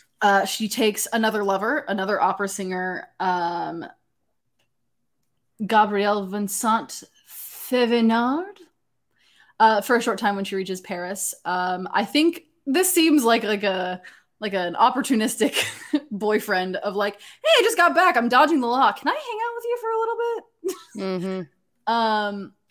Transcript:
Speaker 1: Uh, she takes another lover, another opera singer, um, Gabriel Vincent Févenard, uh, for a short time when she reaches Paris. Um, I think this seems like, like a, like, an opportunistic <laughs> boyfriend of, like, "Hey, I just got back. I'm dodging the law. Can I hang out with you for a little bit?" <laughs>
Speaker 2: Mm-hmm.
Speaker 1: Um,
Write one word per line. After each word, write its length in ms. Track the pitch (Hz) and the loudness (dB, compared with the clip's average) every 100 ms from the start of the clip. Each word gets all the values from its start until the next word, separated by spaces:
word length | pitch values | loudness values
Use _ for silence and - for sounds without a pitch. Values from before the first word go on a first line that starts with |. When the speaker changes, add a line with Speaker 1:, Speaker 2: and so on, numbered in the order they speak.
| _ - | _ 0
Speaker 1:
Uh, 240 | 202 196 | 4 4
she 240 | 196 - 220 | 2 -4 -4
takes 380 | 226 220 208 - | 0 0 0 -4
another 320 | 226 220 214 | 0 0 0
lover, 340 | 196 196 214 285 - | 0 0 0 -4 -4
another 320 | 208 214 208 | -4 -2 0
opera 280 | 170 190 196 | 0 0 -4
singer, 600 | - 185 185 185 180 - - | -6 -6 -6 -6 -8 -12 -4
um, 640 | 185 180 170 170 160 165 - - _ _ _ _ _ _ _ _ _ _ _ _ _ _ _ - 202 | -2 0 -2 -4 -6 -8 -12 -18 _ _ _ _ _ _ _ _ _ _ _ _ _ _ _ -10 0
Gabriel 600 | 220 208 202 208 208 190 | 2 4 2 0 0 -2
Vincent 760 | 208 202 - 233 226 139 - - _ _ | -6 -6 -4 0 0 -2 -16 -18 _ _
Févenard, 1300 | - - - - 254 240 240 226 226 240 294 381 403 339 _ _ _ _ _ _ _ _ - | -18 -16 -14 -4 0 2 4 4 2 0 -2 -4 -12 -20 _ _ _ _ _ _ _ _ 2
uh, 220 | 220 214 | 4 4
for 160 | 202 240 | 2 0
a 40 | |
short 160 | 233 190 | 2 0
time 180 | 220 202 | -2 -2
when 80 | |
she 120 | 196 196 | -4 -4
reaches 240 | 185 185 | -4 -8
Paris. 540 | - 180 180 202 - - | -8 -8 -8 -8 -8 -8
Um, 440 | 175 180 180 185 185 | -6 -4 -2 -4 -4
I 120 | 196 | -2
think 400 | 220 285 330 339 _ _ - | 0 2 2 0 _ _ -2
this 260 | 294 370 | 0 2
seems 320 | 349 320 294 | 4 4 6
like, 180 | 226 226 | 4 2
like 220 | 226 208 | 2 -2
a, 360 | 202 185 180 180 - - _ - | -2 -2 -4 -8 -12 -20 _ -10
like, 140 | 214 | -6
an 200 | 190 175 | -4 -4
opportunistic 840 | 170 240 247 - 233 214 - 214 - - - - | 2 2 2 0 0 0 0 0 0 -6 -8 -4
<laughs> 220 | 294 - | -4 -4
boyfriend 680 | 202 208 214 214 185 185 180 | -6 0 0 0 -2 -2 -4
of, 180 | 202 | -6
like, 200 | 196 208 | -2 -4
"Hey, 340 | - - - 605 605 | -4 -18 -6 2 4
I 20 | |
just 140 | 453 440 | 4 4
got 180 | 339 | 4
back. 220 | 294 370 - | 6 4 4
I'm 120 | 240 | 4
dodging 320 | 247 302 311 | 4 6 4
the 80 | 240 | 2
law. 240 | 247 240 | 2 2
Can 160 | - 277 | 2 -4
I 40 | |
hang 260 | 571 494 427 466 | -4 -4 -6 -6
out 80 | 466 | -6
with 80 | |
you 140 | 480 480 | -6 -4
for 100 | 453 | -4
a 80 | 453 | -4
little 180 | 453 466 | -2 -2
bit?" 280 | 466 466 - _ 349 - - 208 | -4 -4 -10 _ -8 -8 -12 -8
<laughs> 0 | |
Speaker 2:
Mm-hmm. 920 | 190 185 190 190 165 _ _ _ - | -6 -4 -6 -8 -10 _ _ _ -2
Speaker 1:
Um, 600 | 233 226 214 208 202 185 _ _ | 0 2 0 -2 -6 -12 _ _